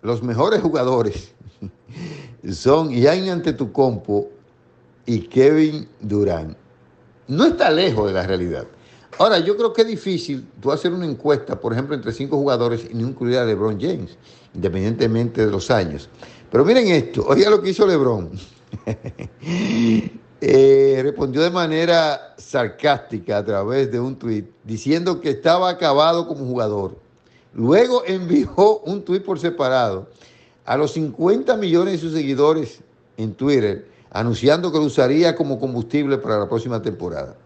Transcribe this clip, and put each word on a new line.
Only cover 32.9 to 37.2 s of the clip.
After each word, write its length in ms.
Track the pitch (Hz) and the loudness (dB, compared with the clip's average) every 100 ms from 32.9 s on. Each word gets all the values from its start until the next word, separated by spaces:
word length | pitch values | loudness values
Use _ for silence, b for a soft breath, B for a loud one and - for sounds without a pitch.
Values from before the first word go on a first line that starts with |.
| _ _ - | _ _ -8
en 160 | 110 | -8
Twitter, 560 | 95 135 139 104 95 - b b | -4 0 2 2 -4 -10 b b
anunciando 600 | - 117 117 123 156 175 | -4 -2 0 2 2 0
que 80 | 156 | 0
lo 60 | |
usaría 500 | 151 117 127 147 170 | 0 2 2 4 2
como 240 | 170 143 127 | 0 -4 -4
combustible 600 | 135 120 113 147 143 135 | -4 -6 -2 -2 0 -2
para 220 | - 107 | 0 -2
la 80 | 101 | 0
próxima 340 | 117 120 113 | -4 -4 -4
temporada. 540 | 104 90 90 78 | -6 -6 -8 -8